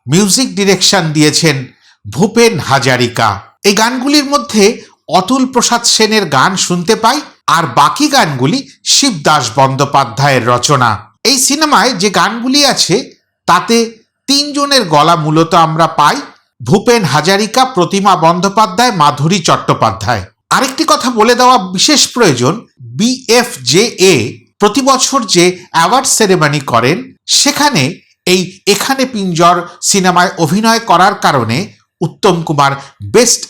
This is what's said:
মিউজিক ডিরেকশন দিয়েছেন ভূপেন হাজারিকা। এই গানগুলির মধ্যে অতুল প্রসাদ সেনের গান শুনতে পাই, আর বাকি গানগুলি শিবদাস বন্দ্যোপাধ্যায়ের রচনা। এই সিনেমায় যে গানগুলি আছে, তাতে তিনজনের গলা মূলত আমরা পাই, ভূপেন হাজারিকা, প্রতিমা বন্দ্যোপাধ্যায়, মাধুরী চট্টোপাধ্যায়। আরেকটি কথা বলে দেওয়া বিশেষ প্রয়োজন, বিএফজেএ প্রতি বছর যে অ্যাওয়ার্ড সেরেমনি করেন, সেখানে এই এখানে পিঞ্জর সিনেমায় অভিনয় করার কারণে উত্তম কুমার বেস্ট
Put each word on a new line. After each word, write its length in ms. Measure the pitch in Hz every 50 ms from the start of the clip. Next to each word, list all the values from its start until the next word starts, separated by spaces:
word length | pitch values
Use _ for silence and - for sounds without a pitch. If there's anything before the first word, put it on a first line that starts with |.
| _ 117
মিউজিক 480 | 139 180 208 202 180 262 262 202 185
ডিরেকশন 480 | 185 202 196 196 190 - - - 196 175 160 147
দিয়েছেন 440 | 156 151 151 147 - 165 160 143 135 127 - _ _ _ _ _ _ -
ভূপেন 540 | 104 101 127 190 208 - 233 233 226 - 127
হাজারিকা। 680 | 113 - 135 139 113 135 127 117 123 117 107 - 117 107 98 98 - - _ _ -
এই 100 | 202 214
গানগুলির 500 | 196 220 233 254 262 240 285 294 302 277
মধ্যে 400 | 269 285 277 226 - - 214 196 208 - - - - _ _ _ -
অতুল 380 | 147 180 185 - 254 269 254 254 262
প্রসাদ 300 | 240 214 - 240 233 233
সেনের 420 | - - - 220 208 220 220 196
গান 320 | 165 139 131 135 175 196
শুনতে 380 | 180 - - 180 175 175 160 226
পাই, 240 | 220 220 214 262 302 - - - _ _
আর 180 | - 147 165 165
বাকি 420 | 135 113 147 143 151 - - 285 302
গানগুলি 600 | 285 262 214 165 143 123 123 143 208 277 269 - - _ -
শিবদাস 680 | - - - - 277 214 156 139 170 156 - - 113 -
বন্দ্যোপাধ্যায়ের 880 | 143 135 131 135 135 143 131 - 143 135 117 107 107 135 143 135 127 110
রচনা। 440 | 120 123 123 123 - 151 131 123 117 107 98 - - _ _ -
এই 140 | 220 277 254
সিনেমায় 540 | - - 277 285 320 294 277 190 190 254 254
যে 180 | 180 190 214
গানগুলি 560 | 180 185 170 196 220 233 226 262 262 294 285
আছে, 300 | 269 214 - - - 165 233 269 - - _ _ _ _ _ _
তাতে 300 | - 165 180 - - 233 233 226 220 226 - _ _ _ _ _
তিনজনের 580 | - 277 277 294 294 277 285 285 285 285 262 220
গলা 320 | 165 156 147 147 165 170
মূলত 380 | 165 151 151 151 160 165 165 185
আমরা 320 | 175 160 165 156 160 165
পাই, 300 | 156 - - 147 147 202 285 285 - - _ _ _ _ - 127
ভূপেন 400 | 107 156 208 - 240 240 233 196
হাজারিকা, 600 | 143 127 196 185 175 196 202 220 214 - 254 262
প্রতিমা 520 | 254 254 - - 196 196 196 190 208 180
বন্দ্যোপাধ্যায়, 760 | - 165 165 170 180 175 196 196 226 214 196 180 190 240 254 214
মাধুরী 460 | 175 147 147 139 127 139 160 196 208
চট্টোপাধ্যায়। 840 | 160 - 143 - - - 139 - 127 110 104 - - 110 123 104 92 - _ _ _ -
আরেকটি 340 | - 190 254 269 262 - 320
কথা 240 | 320 302 294 294 254
বলে 240 | 247 214 214 233 240
দেওয়া 240 | 220 254 247 254 254
বিশেষ 420 | 220 185 185 180 - - 302 254 - -
প্রয়োজন, 580 | - 247 233 180 135 117 120 127 180 233 - _ _ _
বিএফজেএ 1300 | 127 117 120 131 202 247 254 262 - - 220 247 233 240 - 135 131 117 139 180 226 240 - - 175 190 175 127 107 127 113 - _ _ _ -
প্রতি 240 | - 208 202 285 254
বছর 380 | 269 262 254 - - 262 269 226
যে 200 | 190 - 175 170 180 180 180 - -
অ্যাওয়ার্ড 360 | - 160 165 185 226 262 254
সেরেমনি 540 | - - - 220 196 190 165 156 147 143 151
করেন, 520 | 131 - 123 113 117 127 160 226 262 - - _ _
সেখানে 560 | - - - - 285 294 - 285 294 269 175 131 139 185 - - _ _ _ _
এই 340 | 180 185 190 180 185 - - _
এখানে 380 | - 202 196 - - 269 269 254
পিঞ্জর 520 | 254 226 208 196 185 170 156 175 170 180 180 170 - - - -
সিনেমায় 480 | - - - 185 190 175 175 175 185 - -
অভিনয় 420 | 170 139 165 208 220 226 226 226
করার 340 | 220 - 180 170 180 202 202
কারণে 420 | 190 - 185 156 135 113 107 113 139 202 214 - _ _ _ _ -
উত্তম 420 | 175 160 - - - 202 175 170 160
কুমার 300 | 165 160 143 139 139 139 135 - - _ - 101
বেস্ট 400 | 98 - 208 247 - - - -